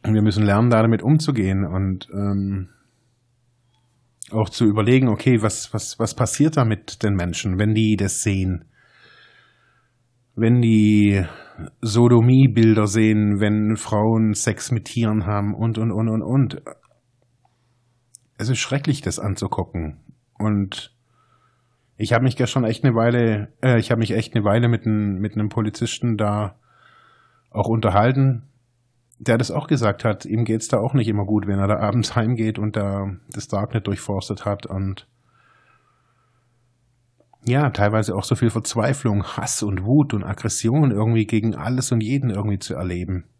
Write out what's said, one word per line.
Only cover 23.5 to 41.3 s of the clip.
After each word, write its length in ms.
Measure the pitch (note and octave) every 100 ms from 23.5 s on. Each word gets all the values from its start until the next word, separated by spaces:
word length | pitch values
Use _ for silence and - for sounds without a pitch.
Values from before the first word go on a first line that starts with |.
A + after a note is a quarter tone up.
| _
äh, 180 | C3 A#2
ich 120 | G#2+
hab 80 | A#2
mich 120 | A2+
echt 240 | G#2+ - A#2
eine 80 |
Weile 240 | G2+ G#2+ A#2+
mit 200 | A2+ A2+
n-, 320 | G#2+ G#2 F#2+
mit 140 | G#2
einem 160 | G#2+ G#2
Polizisten 680 | A#2+ G#2+ - A#2+ - A#2+ G#2+
da 380 | G#2 G#2 G2+ - _ _ _ _ _ _ _ _ _
auch 180 | - G#2+
unterhalten, 720 | A2+ G#2+ F#2+ A#2 C3 C3+ A#2 - _ _ _ _ _ _ -
der 200 | - A#2
das 120 | A#2+
auch 180 | - -
gesagt 360 | C#3+ A2 G2
hat, 220 | A2+ G2+ -
ihm 180 | A2
geht's 240 | A#2 A2 -
da 120 | A2+
auch 140 | A#2
nicht 140 | C#3 A2
immer 160 | G#2
gut, 240 | G2 G#2+ G2
wenn 120 | G2
er 100 | G2
da 80 | G#2
abends 400 | G#2 A#2 A2 B2
heimgeht 420 | A2 A#2+ A2 G#2+
und 160 | A2 G#2+
da 300 | G2+ G2 G2 F#2+ _
das 160 | - -
Darknet 400 | G2+ G#2 A2 G2+
durchforstet 560 | F#2+ - G2 - G2+
hat 220 | - G2+ -
und 420 | F#2+ G2 G2 _ _ _ _ _ _ _ _ _ _ _ _ _ _ _ _ _ _ _ _ _ _ _ _ -
ja, 220 | C3 A#2
teilweise 440 | - G#2 A2 G#2+ G2+
auch 100 | -
so 100 | A2+
viel 140 | A#2
Verzweiflung, 760 | A2 - - A2+ C#3 A#2 G2+
Hass 400 | F#2 - - -
und 220 | G#2 F#2 G2
Wut 280 | C#3+ C#3+
und 120 | G#2 F#2+
Aggression 640 | G2 G#2+ - A2+ C#3 C#3+
irgendwie 340 | G#2 A2 A2+
gegen 300 | G#2+